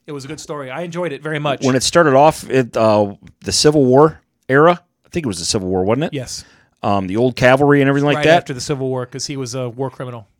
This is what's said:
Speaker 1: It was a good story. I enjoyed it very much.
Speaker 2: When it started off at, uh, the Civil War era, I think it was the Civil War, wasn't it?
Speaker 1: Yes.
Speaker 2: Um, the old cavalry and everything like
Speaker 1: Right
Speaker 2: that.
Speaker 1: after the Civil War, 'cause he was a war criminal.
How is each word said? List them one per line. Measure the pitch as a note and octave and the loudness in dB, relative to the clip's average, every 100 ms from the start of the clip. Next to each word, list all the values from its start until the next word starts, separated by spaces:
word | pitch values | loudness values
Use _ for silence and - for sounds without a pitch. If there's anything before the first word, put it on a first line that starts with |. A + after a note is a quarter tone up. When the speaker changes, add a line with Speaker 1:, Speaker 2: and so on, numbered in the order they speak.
| - | -16
Speaker 1:
It | |
was | C#3+ C3 | -16 -14
a | |
good | D3+ | -16
story. | - D3 C3 | -12 -12 -10
I | C3+ | -12
enjoyed | F3 E3+ E3+ | -10 -8 -8
it | C3+ | -8
very | D3+ D3+ | -8 -6
much. | D3 C3 | -4 -2
Speaker 2:
When | C3+ B2+ | 0 0
it | |
started | - E3+ D#3+ C3 | 2 4 4 6
off | D#3 - - | 4 2 -2
at, | B2+ A#2 A#2+ | -2 0 0
uh, | A2 G#2+ G2+ G2+ - _ | 2 2 0 -4 -20 _
the | G2+ | -6
Civil | - D3+ D3+ B2+ | 2 2 4 4
War | C3 D#3 - _ _ - | 6 4 2 _ _ -2
era, | C3+ E3 F3 _ _ _ | 4 4 2 _ _ _
I | |
think | F3+ C#3 | -8 -6
it | |
was | F2 | -6
the | E2 | -6
Civil | A2 F#2 | -4 -2
War, | F#2 | -2
wasn't | F#2+ A#2+ E3 | -2 -2 -4
it? | |
Speaker 1:
Yes. | C#3 A#2+ - - _ _ _ | -8 -10 -14 -18 _ _ _
Speaker 2:
Um, | A2+ G2+ F#2+ | -4 -4 -2
the | G#2 | -2
old | B2+ A#2+ | -2 2
cavalry | B2 C3 C#3+ C#3+ | 4 4 4 4
and | C3+ | 4
everything | C#3 D3 | 2 0
like | D3 | 0
Speaker 1:
Right | D3 | 4
Speaker 2:
that. | E3+ | 2
Speaker 1:
after | - | 0
the | B2+ | -10
Civil | - C#3 C3 | -8 -6 -6
War, | C3 A#2+ | -6 -8
'cause | C3+ - | -12 -10
he | C3+ | -10
was | B2 C3 | -8 -8
a | B2 | -8
war | A#2 C3 | -8 -10
criminal. | - B2+ A#2 G#2 | -10 -14 -14 -20